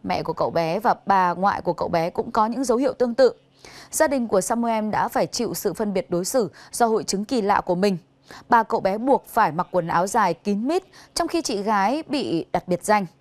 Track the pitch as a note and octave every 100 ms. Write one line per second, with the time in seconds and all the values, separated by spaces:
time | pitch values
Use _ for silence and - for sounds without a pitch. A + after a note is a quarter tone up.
0 | F#3+ F3+ D3+ D#3 C#3 E3 E3 F3+ A3 -
1 | - G3 F3+ E3+ G3 - - E3+ - F3
2 | E3+ - A#3 A#3+ G#3+ A#3+ C4 A#3 C#4 -
3 | B3 A#3 B3+ - _ _ - - - -
4 | D#4 C#4 A3+ G3+ - A#3 A#3 A3 G#3+ E3
5 | F#3+ C4 G3 - A#3 F3 G3+ E3 G#3+ F#3+
6 | F3 F3 F#3 C4 F#3 - - - A#3 A3
7 | - G3 G#3 B3+ G3 G3 - F3 G3+ F3+
8 | _ _ _ - - A#3+ G#3+ G#3+ F#3+ G#3
9 | B3+ A3+ - - G3 D3+ F3 F#3 E3+ D#3+
10 | F#3+ A#3+ F#3+ E3 - G3+ B3 F4 - -
11 | - - E4+ E4+ - G#3 G3+ G#3 G3 D4
12 | D#4+ A3+ D3+ E3 - F3+ - F3 - G#3
13 | F#3 _